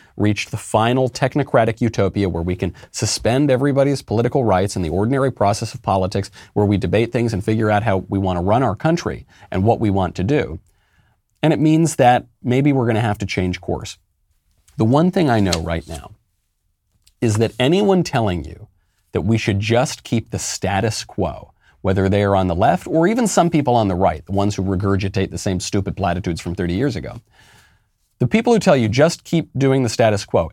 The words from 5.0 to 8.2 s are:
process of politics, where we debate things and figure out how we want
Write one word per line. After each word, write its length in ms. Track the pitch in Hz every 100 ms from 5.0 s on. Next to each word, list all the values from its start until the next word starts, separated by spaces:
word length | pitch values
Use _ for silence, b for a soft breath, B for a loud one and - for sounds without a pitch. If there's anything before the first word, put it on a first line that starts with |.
| 110 135 135
process 420 | - 101 107 113
of 80 | -
politics, 500 | - 98 92 98 98 B B
where 120 | - 101
we 120 | 101
debate 340 | 90 101 117
things 220 | 120 117
and 100 | 101
figure 260 | 110 110 110
out 140 | 104
how 140 | 113 95 92
we 100 |
want 200 | 101